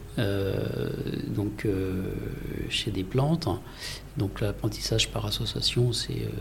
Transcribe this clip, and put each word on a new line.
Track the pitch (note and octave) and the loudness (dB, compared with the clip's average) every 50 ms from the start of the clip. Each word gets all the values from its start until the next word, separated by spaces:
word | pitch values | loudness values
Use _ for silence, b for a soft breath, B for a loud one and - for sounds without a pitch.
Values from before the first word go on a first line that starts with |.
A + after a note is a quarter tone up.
| B - - - | B -6 -2 0
Euh, | A2 G2 G2 G2 G2 F#2+ F#2+ - - - - - - - - - - - - - - | 2 2 2 2 2 2 2 0 0 0 0 0 0 -2 -2 -2 -2 -2 -2 -4 -2
donc, | - A#2 G#2+ G2+ G#2 - - - | -2 0 0 0 0 -2 0 0
euh, | G#2+ F#2+ F#2+ F#2+ F#2+ F#2+ F#2 F#2 F#2+ G2 - - - - - - - - - - - | 0 2 2 0 0 0 0 -2 -2 -2 -4 -4 -4 -6 -6 -6 -4 -4 -4 -4 -2
chez | - - - A2+ | -2 0 0 0
des | G2 F#2+ F#2 | 0 0 0
plantes. | F#2 - C3 C3+ D3+ E3+ E3 - G2 E2+ - B B B B B B B B B - - | 2 4 4 4 4 4 2 2 0 0 0 B B B B B B B B B -6 -2
Donc | - G#2 G2+ - - | 0 0 0 0 0
l'apprentissage | A2 G2+ G2+ - - A2 A2 - - - A2+ A2+ - - | 0 0 0 0 0 -2 0 0 0 2 4 4 4 2
par | - A2+ G#2 | 0 -2 -2
association, | G#2 - - A#2+ - - - - - - A#2+ A#2+ A#2+ A#2 | 0 0 0 -2 -2 -2 0 0 2 4 4 4 4 4
c'est, | - - - - | 0 -2 -2 -2
euh, | A#2+ - - - - | -2 -2 -2 -4 -4